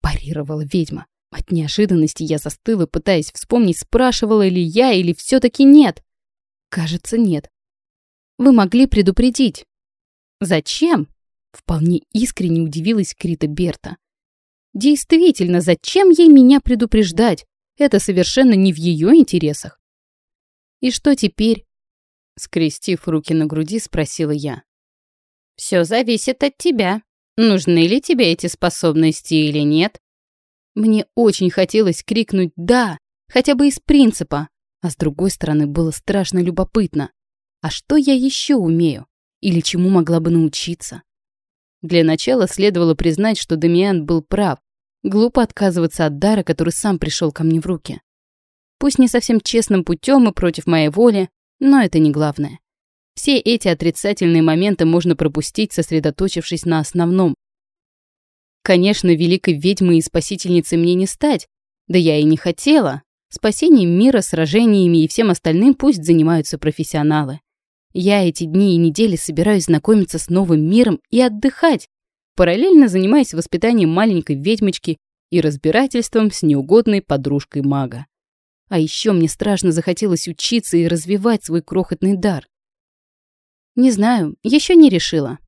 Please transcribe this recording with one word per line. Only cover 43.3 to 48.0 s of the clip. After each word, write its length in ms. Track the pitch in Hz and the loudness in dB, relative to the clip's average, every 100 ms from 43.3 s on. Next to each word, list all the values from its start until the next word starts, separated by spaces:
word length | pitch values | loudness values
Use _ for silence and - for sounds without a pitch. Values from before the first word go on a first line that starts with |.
| 214 | -2
что 180 | - 160 | -4 -2
Дамиан 500 | 170 170 196 185 151 | 0 2 0 -2 -2
был 160 | 165 | -4
прав. 380 | 147 190 196 131 _ _ _ _ | -2 -4 -2 -4 _ _ _ _
Глупо 380 | 202 196 233 262 | -4 0 0 0
отказываться 640 | 226 - 196 175 165 - 160 | -2 -2 -2 0 -2 -2 -4
от 140 | 143 | -2
дара, 240 | 196 214 | 0 0
который 280 | 175 156 170 | -2 -2 -4
сам 280 | - 220 185 | -4 -4 -2
пришёл 320 | 156 - 165 | -4 -4 -4
ко 120 | - | -2
мне 180 | 160 160 | -2 -2
в 40 | 156 | -2
руки. 360 | 170 - 139 | -8 -8 -16